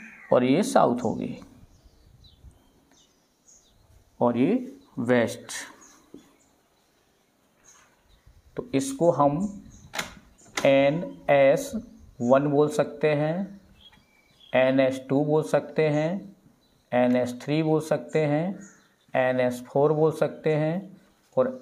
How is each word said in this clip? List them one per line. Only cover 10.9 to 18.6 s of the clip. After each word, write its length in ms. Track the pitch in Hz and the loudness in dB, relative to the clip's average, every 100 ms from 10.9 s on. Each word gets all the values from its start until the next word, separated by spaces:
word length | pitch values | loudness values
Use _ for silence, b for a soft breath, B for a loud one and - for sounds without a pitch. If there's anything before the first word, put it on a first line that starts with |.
| 160 - - - | 0 -6 -6 0
एस 400 | 143 139 165 - 220 - - - - | 4 4 2 -2 -10 -12 -18 -20 -4
वन 260 | 120 135 147 | 2 2 4
बोल 200 | 143 151 | 2 2
सकते 380 | 151 147 - 156 | 0 -2 -2 0
हैं, 500 | 147 151 175 196 - - _ - - _ _ _ _ _ | 0 -2 -4 -8 -12 -20 _ -20 -20 _ _ _ _ _
एन 280 | 127 131 135 | 2 4 4
एस 200 | 131 131 - | 2 0 -2
टू 160 | 139 | 0
बोल 180 | 147 156 | 2 0
सकते 440 | 147 147 - - 156 | 0 -2 -2 -2 0
हैं, 460 | 147 156 190 - - _ _ _ _ _ | 0 -2 -4 -10 -20 _ _ _ _ _
एन 240 | 123 123 123 | 0 2 2
एस 180 | 123 - | -2 -6
थ्री 200 | - 151 | -4 -2
बोल 180 | 160 156 | 0 0
सकते 420 | 151 147 - 156 151 | 0 -4 -2 -2 0
हैं, 320 | 147 175 196 | 0 -2 -8